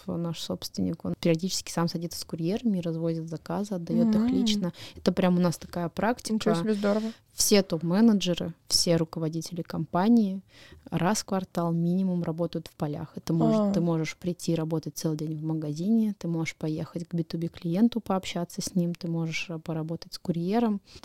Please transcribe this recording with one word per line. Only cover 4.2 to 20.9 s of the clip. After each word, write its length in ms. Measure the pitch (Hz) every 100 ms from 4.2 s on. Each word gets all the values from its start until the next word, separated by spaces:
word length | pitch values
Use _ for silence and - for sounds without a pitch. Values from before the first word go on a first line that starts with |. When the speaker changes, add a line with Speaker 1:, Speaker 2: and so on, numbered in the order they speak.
Speaker 2:
М. 40 | 240
Speaker 1:
лично. 460 | 262 233 208 180 - - -
Это 160 | -
прям 240 | 185 185 180
у 20 |
нас 180 | 180 -
такая 300 | - 175 170
практика. 460 | - 202 247 - 220
Speaker 2:
Ничего 200 | 214 214
себе, 180 | 214
здорово. 320 | 208 202 214 220 - _
Speaker 1:
Все 280 | - - 208
топ-менеджеры, 920 | 190 165 170 185 233 208 175 170 175 - -
все 300 | - 180 165
руководители 640 | 160 165 160 165 - 170
компании 800 | - 175 156 175 208 240 202 190 - - - - -
раз 280 | 165 170 214
в 60 | -
квартал 460 | 190 185 - 170
минимум 520 | 170 170 180 190 175
работают 440 | 165 160 170 165 -
в 40 | -
полях. 380 | 151 151 156 -
Это 160 | -
может, 280 | 165 226 220
Speaker 2:
А. 100 | 202
Speaker 1:
ты 60 | 202
можешь 380 | 175 160 156 -
прийти 360 | 180 175 - 165
работать 420 | 160 165 151 -
целый 200 | 165 156
день 200 | 156 156
в 60 | 156
магазине, 680 | 160 151 151 185 226 214 202
ты 80 | 170
можешь 280 | 165 160 -
поехать 500 | 156 156 156 170 170
к 60 |
би 100 | 170
ту 140 | 165 165
би 100 | 165
клиенту 540 | - 170 175 233 233
пообщаться 600 | - 190 - 175 175 -
с 140 | - 185
ним, 180 | 170 170
ты 120 | 170
можешь, 380 | 165 165 160 -
э, 100 | 160
поработать 540 | 165 160 156 165 -
с 60 | -
курьером. 640 | - 170 170 226 233 202 _